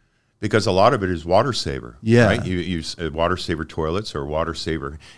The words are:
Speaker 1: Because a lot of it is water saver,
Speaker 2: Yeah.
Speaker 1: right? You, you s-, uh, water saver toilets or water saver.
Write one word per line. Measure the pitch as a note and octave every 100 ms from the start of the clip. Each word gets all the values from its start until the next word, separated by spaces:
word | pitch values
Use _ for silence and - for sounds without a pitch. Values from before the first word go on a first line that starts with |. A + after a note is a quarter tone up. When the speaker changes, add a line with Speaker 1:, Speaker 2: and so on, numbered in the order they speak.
| _ _ _ -
Speaker 1:
Because | G#2 A2 G2+
a |
lot | F#2 A2
of | B2+
it | F#2
is | E2+ E2
water | F#2+ C3+
saver, | - D#2 C2 A#1 -
Speaker 2:
Yeah. | A2 A#2 A2
Speaker 1:
right? | A#2 F2+
You, | F2+
you | E2+ E2+
s-, | - -
uh, | D#2+
water | D#2+ F2 F2+
saver | - D#2+ -
toilets | - D#2+ F#2+ - D2
or | C#2+
water | D#2 D#2+
saver. | D#2 E2+ D#2+ C#2+ D#2 -